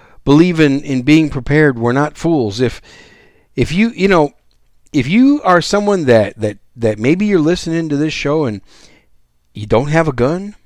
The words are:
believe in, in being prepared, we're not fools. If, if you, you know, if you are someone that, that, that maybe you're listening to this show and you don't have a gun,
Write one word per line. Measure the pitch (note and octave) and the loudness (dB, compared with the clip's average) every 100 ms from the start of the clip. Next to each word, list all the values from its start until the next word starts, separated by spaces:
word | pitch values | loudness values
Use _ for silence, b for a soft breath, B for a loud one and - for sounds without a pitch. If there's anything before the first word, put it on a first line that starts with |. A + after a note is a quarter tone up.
| B B | B B
believe | - D3 F3 E3 | 2 4 4 2
in, | D3+ C#3 | 2 0
in | C#3+ C3 | -4 -4
being | B2 D#3 D#3 | 2 2 2
prepared, | C3+ A#2+ D3 D3+ A#2+ | -4 -2 2 2 0
we're | A#2 | -2
not | B2+ D3 - | -2 -2 -4
fools. | E3 D#3+ A2 G#2 | -2 0 -2 -2
If, | B2 - b b b b b b b - | -4 -4 b b b b b b b -4
if | - | -2
you, | E3 A3+ | 0 -2
you | - F#3+ | 0 2
know, | F#3 D3 - _ _ _ _ _ | 2 0 -4 _ _ _ _ _
if | D3+ B2+ | -4 0
you | G3+ C4+ C#4+ | 2 2 2
are | - F3 | 2 0
someone | - G3+ G3+ G3+ C#3+ | 2 -2 0 0 4
that, | A#2 G2 - | 4 2 -2
that, | G#2 - _ - | -6 -8 _ -4
that | A2+ G#2+ | -4 -2
maybe | A#2 F3+ G#3 | 0 0 0
you're | G3 | 0
listening | D3+ F3 - E3 E3 | 0 -2 -4 -6 -4
to | C#3+ | -4
this | D#3 | -4
show | D3 C#3+ D#3 C#3 | -4 -4 -2 -4
and | G2+ b b b b b _ _ _ _ - | -6 b b b b b _ _ _ _ -14
you | G#2 | 0
don't | G#2+ C#3+ | 0 2
have | D#3+ D#3 | 0 0
a | |
gun, | B2+ B2 F3 G3+ G#3 | 0 -2 -2 -8 -16